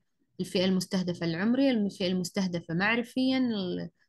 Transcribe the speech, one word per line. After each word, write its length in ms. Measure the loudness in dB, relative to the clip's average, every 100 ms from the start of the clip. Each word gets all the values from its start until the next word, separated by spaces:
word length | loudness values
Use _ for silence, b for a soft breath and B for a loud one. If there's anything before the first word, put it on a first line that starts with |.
| _ _ _ -8
الفئة 240 | -2 0
المستهدفة 600 | 2 2 0 -2 -2 -2 -2
العمرية، 440 | 0 0 4 4
الفئة 360 | 4 0 -2 -2
المستهدفة 680 | 0 -2 -2 -2 -2 -4
معرفيًا، 640 | 0 0 0 -2 0 2 2
ال-، 520 | 2 0 -2 -4 -8 -14